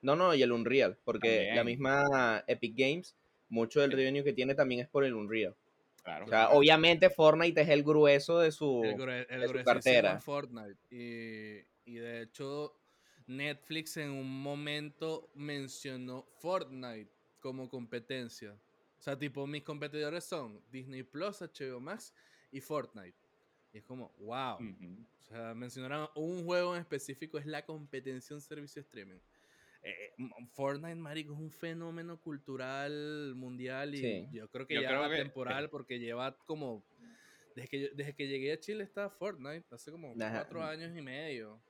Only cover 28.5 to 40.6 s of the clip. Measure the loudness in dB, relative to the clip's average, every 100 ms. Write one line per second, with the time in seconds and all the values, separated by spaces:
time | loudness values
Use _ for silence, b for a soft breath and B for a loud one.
28.5 | -16 -14 -16 -16 -16 -18 -20 _ b b
29.5 | b b b -12 -12 -14 _ -14 -14 -20
30.5 | -6 -4 -4 -8 -12 -10 -10 -10 -10 -12
31.5 | -10 -10 -8 -10 -10 -12 -12 -10 -10 -10
32.5 | -10 -8 -6 -6 -6 -8 -8 -8 -10 -10
33.5 | -10 -8 -6 -6 -4 -4 -4 -8 -14 -12
34.5 | -12 -4 -2 0 0 0 -2 -4 -6 -4
35.5 | -4 -4 -8 -8 -8 -6 -4 -6 -8 _
36.5 | -8 -8 -10 _ _ b b b b b
37.5 | -18 -10 -6 -6 -6 -10 -8 -6 -4 -4
38.5 | -6 -6 -8 -8 -8 -10 -6 -10 -8 -12
39.5 | -14 -16 -20 -18 -16 -14 -8 -6 -4 -6
40.5 | -8